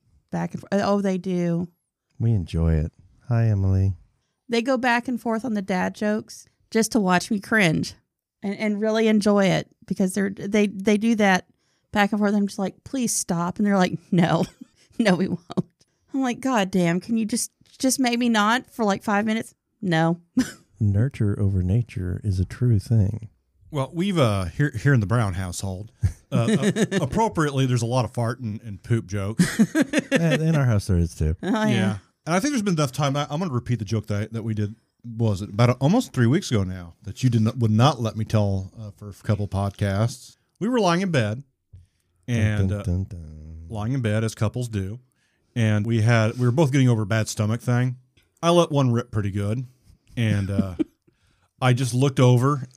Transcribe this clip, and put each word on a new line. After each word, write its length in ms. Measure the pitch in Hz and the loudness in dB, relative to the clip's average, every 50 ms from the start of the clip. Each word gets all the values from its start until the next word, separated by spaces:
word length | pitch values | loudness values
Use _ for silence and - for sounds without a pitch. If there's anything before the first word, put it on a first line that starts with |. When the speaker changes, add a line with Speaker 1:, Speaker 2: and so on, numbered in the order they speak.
| _ _ _ _ _ - | _ _ _ _ _ -10
Speaker 1:
back 220 | - 170 170 170 - | -8 -6 -6 -6 -8
and 80 | 175 | -12
forth. 200 | - - 196 202 - | -10 -4 -2 -2 0
Oh, 180 | 202 202 202 | 0 0 0
they 180 | 196 196 185 185 | 0 -2 -2 -2
do. 480 | 180 190 180 175 175 170 170 170 175 170 _ _ _ _ _ _ _ _ _ - | -4 -4 -2 -2 -2 0 -2 -2 -4 -6 _ _ _ _ _ _ _ _ _ -2
Speaker 2:
We 120 | 113 117 | 0 0
enjoy 420 | 113 98 82 - - 82 82 82 80 | 0 0 -2 -2 -2 0 2 2 2
it. 180 | 78 78 82 _ _ - _ _ _ _ - | 2 0 -2 _ _ -20 _ _ _ _ -4
Hi, 180 | 117 - 113 | -2 0 2
Emily. 480 | 113 104 98 95 95 95 95 95 95 90 - - _ _ _ _ _ _ _ _ - | 2 2 2 2 2 2 2 2 0 -2 -4 -10 _ _ _ _ _ _ _ _ -4
Speaker 1:
They 120 | 233 233 226 | -2 -2 0
go 140 | 277 262 240 | 0 0 0
back 300 | 254 254 233 240 240 - | 2 0 0 0 0 -2
and 140 | 247 220 | -6 -4
forth 240 | - 240 220 220 220 | -4 -4 -4 -4 -4
on 80 | 262 214 | -4 -4
the 80 | 208 | -4
dad 320 | 190 - 190 180 185 190 190 | -4 -2 -2 -2 -2 -4 -4
jokes 500 | - 214 208 208 220 - - - - - _ _ _ _ _ | -4 -2 -2 -2 -2 -6 -10 -18 -20 -20 _ _ _ _ _
just 200 | - 220 220 226 - | 0 0 0 2 2
to 60 | 240 | 0
watch 300 | 196 185 180 175 - - | 2 4 2 2 0 0
me 80 | 233 196 | -4 -4
cringe 540 | - - 240 220 196 160 160 170 - - - _ _ _ _ _ _ _ _ _ - | -2 0 2 4 4 4 2 0 -2 -6 -10 _ _ _ _ _ _ _ _ _ -8
and, 120 | 202 202 - | -8 -6 -4
and 240 | 220 208 208 202 | -2 -4 -2 -2
really 260 | 214 220 220 226 226 220 | 0 0 2 2 4 4
enjoy 380 | 220 208 196 208 202 202 196 | 4 4 4 4 4 4 4
it 220 | 185 165 156 - _ _ _ - - | 4 2 0 -2 _ _ _ -8 -8
because 260 | 190 - 196 185 - | -2 0 0 0 0
they're, 160 | 208 196 202 | -2 -2 -2
they, 380 | 202 - - 202 208 214 208 202 | -4 -8 -8 -2 2 2 2 2
they 300 | - 185 190 220 208 208 | 0 -2 0 2 2 2
do 180 | 214 226 233 | 2 2 2
that 320 | 208 214 196 185 180 - _ _ _ _ _ _ _ _ _ | 4 4 2 2 2 -2 _ _ _ _ _ _ _ _ _
back 200 | - 208 202 202 | 0 0 0 2
and 80 | 220 208 | 2 0
forth. 160 | 208 202 214 | 0 2 2
I'm 100 | 208 202 196 | 0 0 -2
just 120 | - - | -2 -4
like, 240 | 190 180 - _ - | -6 -6 -6 _ -16
"Please 280 | - - 269 240 214 - | -8 -6 -4 -2 -2 -2
stop." 440 | - - - 180 170 170 175 - - | -4 -4 -4 -4 -2 -2 -4 -2 -2
And 80 | 208 | 0
they're 120 | 208 196 190 | 2 4 4
like, 200 | 185 - - - _ - | 2 2 0 -6 _ 0
"No, 340 | - 170 180 - 156 165 170 - - - - _ | 2 2 4 4 2 0 0 -2 -6 -18 -20 _
<laughs> 280 | _ _ _ _ _ - | _ _ _ _ _ 0
no, 160 | 226 202 180 | 2 2 2
we 120 | 160 190 - | 2 2 -2
won't." 140 | 175 - _ - - - - _ _ _ _ _ _ _ _ _ - | -4 -6 _ -8 -6 -6 -6 _ _ _ _ _ _ _ _ _ -4
I'm 80 | 269 | -2
like, 180 | 269 247 233 - | -2 -2 -2 -4
"God 300 | - 262 262 220 190 190 | -2 0 0 0 0 0
damn, 300 | 190 185 175 170 170 185 | 0 0 2 2 0 -2
can 180 | - - 233 226 | -2 -2 -4 -2
you 80 | 220 | -2
just, 260 | 208 254 220 - - _ _ _ _ _ - | -2 -4 -4 -6 -6 _ _ _ _ _ -2
just 200 | - 262 254 - | -2 -2 0 2
maybe 300 | 254 240 240 233 247 240 | 0 0 0 0 0 2
not 400 | 226 214 208 214 233 254 - _ | 2 2 4 2 2 0 -2 _
for, 140 | - - 226 | -6 -2 0
like, 160 | 202 196 196 - | 0 0 0 -2
five 220 | 226 202 202 220 | -2 0 0 0
minutes?" 300 | 220 220 226 233 - _ _ _ _ _ - | 0 -2 -4 -4 -10 _ _ _ _ _ -8
No. 400 | - 185 165 160 165 165 170 170 _ _ - 254 | -4 0 2 2 4 2 0 -2 _ _ -2 -2
<laughs> 60 | 247 - - - _ _ _ - | -2 -2 -6 -20 _ _ _ -2
Speaker 2:
Nurture 600 | 110 101 98 101 120 139 - - 113 101 101 - | 0 2 2 2 2 0 0 -2 0 0 0 0
over 240 | 104 95 98 92 87 | 0 0 2 0 0
nature 560 | 90 98 120 113 - - 98 92 90 92 98 - | 2 2 0 0 -2 -6 -8 -6 -6 -6 -4 -2
is 160 | 104 95 92 | -2 0 0
a 60 | 90 | 0
true 340 | - - - 123 123 113 95 | -2 -2 -2 0 2 2 2
thing. 500 | - - 120 110 95 98 104 - - - _ _ _ _ _ _ _ - | 2 2 2 2 2 2 -2 -6 -10 -14 _ _ _ _ _ _ _ -10
Speaker 3:
Well, 180 | - 143 135 - 175 | -6 -6 -6 -6 -4
we've, 240 | 165 185 202 190 165 | -4 -2 0 2 2
uh, 280 | 131 110 101 98 92 | 2 2 2 0 -4
here, 240 | 85 - - 147 147 | -4 -2 -2 -2 -2
here 220 | - 107 - 147 139 | -2 -2 2 2 4
in 60 | 120 | 4
the 80 | 104 90 | 2 2
Brown 260 | 113 123 110 98 87 | 0 0 0 -2 -2
household, 580 | 92 95 90 85 - - 95 92 92 110 - _ - - - - - _ - | -4 -6 -8 -8 -8 -8 -8 -8 -8 -12 -16 _ -4 -4 -4 -4 -4 _ -4
uh, 40 | 135 | -2
Speaker 1:
<laughs> 220 | 123 117 - 226 - | 0 0 2 0 2
Speaker 3:
uh, 120 | - 208 - - 214 - 196 190 | 0 0 0 0 -2 0 0 -2
appropriately, 640 | 170 - - 214 226 214 214 175 156 147 139 135 135 | -2 -2 0 0 0 0 0 0 0 0 2 0 0
there's 160 | 127 127 117 | 2 2 0
a 40 | 117 113 | 0 0
lot 180 | 123 131 117 | 0 -2 -2
of 80 | - - | -2 -2
fart 260 | 123 117 113 127 - | -4 -2 -2 -4 -4
and, 220 | 127 110 101 113 | -6 -8 -8 -8
and 200 | - 117 98 - - | -10 -14 -16 -12 -4
poop 240 | - 120 113 87 90 | -2 -2 -2 -2 -4
jokes. 520 | 101 104 95 101 113 - 180 - - - 214 - - | -6 -6 -4 -4 0 0 -2 0 2 0 0 2 2
Speaker 1:
<laughs> 360 | 320 269 269 - 311 - - | 0 0 0 0 -2 -2 0
Speaker 2:
And 300 | 277 202 170 165 - 151 160 | 0 0 2 2 0 2 2
in 120 | 160 165 | 2 2
our 100 | 147 135 | 2 2
house 200 | 123 110 101 - - | 2 2 2 2 2
there 100 | 95 85 | 2 2
is 180 | 85 80 - | 2 0 -2
too. 200 | - 80 76 80 - | -2 -2 -2 -2 -2
Speaker 1:
Oh, 80 | - 85 | -2 -2
yeah. 180 | - - 214 - | 0 0 2 2
Speaker 3:
Yeah. 300 | - - - - 104 98 - _ _ _ - | 2 2 2 0 -2 -4 -10 _ _ _ -6
And 100 | 151 165 | -2 -2
I 40 | 190 | 0
think 140 | 202 294 294 | 0 0 -2
there's 80 | 240 | 0
been 140 | 202 202 175 | 0 0 0
enough 160 | 151 151 131 | 0 0 -2
time. 260 | - - 151 139 135 143 | 0 -2 -2 0 0 -2
I, 60 | 147 - | -4 -4
I'm 100 | 147 151 | -4 -6
gonna 120 | 196 170 | -4 -4
repeat 280 | 127 117 - - 123 104 | -4 -4 -2 -2 -4 -4
the 60 | 104 | -2
joke 220 | 95 113 107 101 - | -2 -4 -4 -2 -2
that 160 | 104 101 110 | -4 -4 -4
I, 40 | - | -6
that 120 | 113 113 107 | -8 -8 -6
we 100 | 113 107 | -4 -4
did, 220 | 104 104 101 110 _ _ _ _ _ - | -2 -4 -4 -6 _ _ _ _ _ -18
was 380 | 120 113 110 117 110 101 87 | -12 -4 -2 0 0 0 -2
it, 80 | 104 104 | -4 -6
about 220 | 101 104 120 117 | 0 2 4 4
a, 20 | - | 4
almost 400 | - 135 147 196 262 240 - - | 2 2 2 2 2 0 -2 0
three 140 | 131 120 113 | 2 2 4
weeks 240 | 139 190 - - | 4 2 0 0
ago 120 | 127 104 95 | -2 -2 -2
now 300 | 92 92 92 87 87 - _ - | -2 -6 -10 -12 -16 -20 _ -14
that 200 | 98 - - 127 | -14 -8 -2 0
you 60 | 127 | 2
didn't, 280 | 117 113 107 110 - 135 | 2 4 2 2 0 0
would 140 | 117 110 | 0 2
not 280 | 107 107 123 147 147 - | 4 6 4 4 4 2
let 160 | 120 107 98 | -4 -6 -4
me 80 | 107 110 | -6 -6
tell, 480 | - - 107 104 101 98 95 95 95 - 110 | -2 0 0 2 2 0 -2 -4 -8 -14 -16
uh, 120 | 110 104 | -18 -18
for 180 | - - 104 104 | -16 -16 -18 -18
a 40 | 92 | -18
couple 340 | - - - 107 98 104 95 | -12 -4 -4 -2 -2 -2 -4
podcasts. 880 | - 98 101 101 - - 104 101 95 101 113 120 - - - - - _ _ _ _ - | -2 -2 -2 -2 -2 -2 -2 -2 0 0 -2 -2 -4 -8 -18 -20 -20 _ _ _ _ -6
We 100 | 175 233 | -4 -2
were 100 | 262 240 | 0 0
lying 220 | 202 175 170 175 | 2 2 2 0
in 100 | 196 190 | 0 0
bed, 320 | 160 135 107 104 110 127 - _ _ _ _ _ - - - _ _ _ _ _ _ _ - - | 0 0 0 0 -4 -6 -10 _ _ _ _ _ -20 -20 -20 _ _ _ _ _ _ _ -8 -4
and, 420 | 120 113 107 107 107 104 98 95 | -2 0 0 0 2 0 0 0
Speaker 2:
Dun, 0 | |
dun, 100 | 104 101 | -2 -2
Speaker 3:
uh, 40 | 101 | -2
Speaker 2:
dun, 200 | 92 87 92 98 | -2 -2 -2 -4
dun. 600 | - - 85 82 78 78 78 76 80 82 80 82 82 | -6 -10 -16 -16 -16 -18 -18 -18 -18 -18 -16 -14 -12
Speaker 3:
lying 240 | 117 107 104 113 135 | -10 -8 -6 -4 -4
in 80 | 139 | -2
bed 220 | 120 107 104 110 113 | -2 0 0 0 -2
as 120 | 113 - | -2 -2
couples 340 | - 113 101 - 127 123 117 | -2 -2 -2 -2 -4 -8 -6
do, 300 | 110 98 95 95 110 127 _ _ _ _ _ _ _ _ _ _ - | -4 -6 -6 -6 -10 -14 _ _ _ _ _ _ _ _ _ _ -2
and 300 | 120 113 107 107 104 101 | 0 2 2 2 2 0
we 160 | 117 117 113 | 0 0 2
had, 360 | 107 117 120 113 107 110 120 127 | 4 4 4 4 4 2 0 0
we 80 | 123 | 0
were 60 | 120 | 2
both 200 | 117 160 165 131 | 4 2 2 2
getting 160 | 135 143 131 123 | 4 4 4 4
over 120 | 120 107 | 4 2
a 40 | 110 92 | 0 0
bad 200 | 110 110 107 - | 0 0 -2 -2
stomach 340 | - - 107 104 113 117 | -2 -2 -2 0 -2 -2
thing. 360 | - - 120 120 123 127 123 - _ _ _ _ _ _ _ - | -2 -2 0 0 0 -2 -4 -8 _ _ _ _ _ _ _ -4
I 100 | - 170 | 0 2
let 200 | 175 175 170 160 | 4 4 4 4
one 200 | 151 143 135 123 | 2 2 2 2
rip 200 | 117 117 - - | 2 0 -2 -2
pretty 200 | - 110 101 101 | -4 -4 -4 -2
good, 340 | 95 101 101 101 110 131 131 - _ _ _ _ - _ _ _ - | -2 -2 -2 -2 -4 -4 -6 -10 _ _ _ _ -20 _ _ _ -6
and, 340 | 117 117 110 104 101 98 92 | -2 0 0 2 0 0 -2
uh, 260 | 98 98 98 95 90 - 320 - _ _ _ _ _ _ | -2 -2 -4 -4 -4 -6 -6 -6 _ _ _ _ _ _
<laughs> 440 | _ _ _ _ _ _ _ - | _ _ _ _ _ _ _ 0
I 120 | 131 127 127 | 2 2 2
just 200 | 120 139 120 117 | 2 0 -2 0
looked 260 | 123 135 147 - - | 2 2 2 4 4
over 480 | 127 123 123 120 127 139 147 135 123 - - | 6 6 6 6 4 2 0 -2 -6 -10 -8